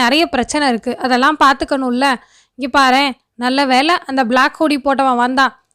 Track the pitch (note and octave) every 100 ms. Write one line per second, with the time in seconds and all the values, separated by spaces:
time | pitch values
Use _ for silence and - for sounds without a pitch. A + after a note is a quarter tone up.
0 | A#3+ C#4+ E4+ B3 A3+ D4+ C#4+ A#3 - -
1 | B3+ B3 C4 D4 C#4 C#4 E4 C#4 B3+ A#3+
2 | C#4 B3 _ _ _ - C4 C#4 C4 B3+
3 | C#4+ A#3+ _ - B3 C4 C#4 B3+ D4+ F4+
4 | - C4 A#3+ B3+ C4 - D#4 C#4+ C#4 C4+
5 | C4+ B3 B3 C4 C4 - _